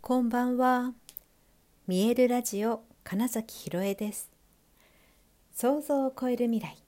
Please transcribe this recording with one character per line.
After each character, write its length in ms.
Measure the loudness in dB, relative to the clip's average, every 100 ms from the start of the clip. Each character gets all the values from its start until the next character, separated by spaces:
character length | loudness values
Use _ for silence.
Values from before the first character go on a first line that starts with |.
| 0
こ 140 | 2
ん 80 | 2
ば 160 | 2 0
ん 100 | 2
は。 380 | 4 4 0 -8 -20 -20 _ _ _ _ _ _ -2
見 220 | 2 2
え 80 | 4
る 140 | 4
ラ 120 | 4
ジ 240 | -2 -2 -2
オ、 160 | -4 -8 -20
金 240 | -8 -2 -2
崎 260 | -2 -8
ひ 160 | -12 -6
ろ 140 | -4
え 100 | -2
で 200 | -2 -6
す。 180 | -8 -14 _ _ _ _ _ _ _ _ _ _ _ _
想 280 | -2 0 0
像 260 | 0 0 0
を 60 | -2
超 120 | -2
え 80 | 0
る 80 | 2
未 160 | 0
来。 160 | -4 -14